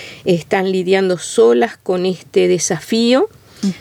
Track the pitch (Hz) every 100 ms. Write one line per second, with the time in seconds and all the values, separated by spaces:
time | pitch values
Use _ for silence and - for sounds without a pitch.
0 | - - - 170 - 196 190 190 175 190
1 | 185 180 - - 226 120 220 - - 180
2 | 185 180 - 196 180 180 - 175 - 226
3 | 233 262 415 - - - 202 -